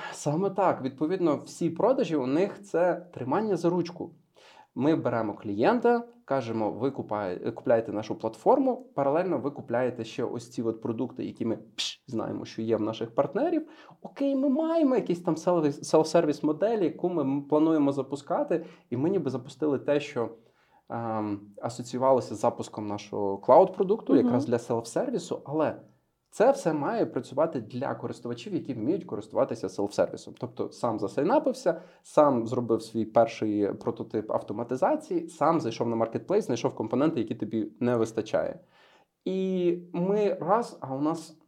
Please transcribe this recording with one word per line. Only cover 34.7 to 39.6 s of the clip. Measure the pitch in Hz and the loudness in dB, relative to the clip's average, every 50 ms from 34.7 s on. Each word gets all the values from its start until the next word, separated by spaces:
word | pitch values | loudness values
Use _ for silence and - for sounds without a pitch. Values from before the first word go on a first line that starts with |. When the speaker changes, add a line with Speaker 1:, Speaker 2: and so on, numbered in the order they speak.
| 127 131 185 226 311 302 - - 190 170 - - | 0 2 2 4 2 2 -2 -2 -4 -4 -4 -4
Speaker 1:
сам | - - 147 151 170 156 | -2 0 2 4 4 2
зайшов | 113 117 113 - 123 117 | 0 -2 -2 -2 -2 0
на | 117 | 0
маркетплейс, | 113 113 110 - 127 - - 175 208 214 | 0 0 0 -2 -4 -2 0 0 0 0
знайшов | - - - - 135 - | 0 0 0 0 -2 -2
компоненти, | - 117 107 - 127 143 160 - 123 | -2 -4 -2 0 2 2 2 2 0
які | 107 - 120 | -2 -2 -4
тобі | 113 113 107 117 113 104 - - - | -6 -6 -4 -2 -2 -4 -4 -4 -2
не | 123 120 123 | 0 2 2
вистачає. | 117 113 113 - - 101 - - 80 80 - - - - _ _ _ _ _ _ _ _ _ _ _ - | 2 2 0 0 -4 -4 0 0 0 0 -2 -4 -8 -14 _ _ _ _ _ _ _ _ _ _ _ -6
І | 180 190 190 190 190 185 185 | -4 -2 -2 0 0 0 2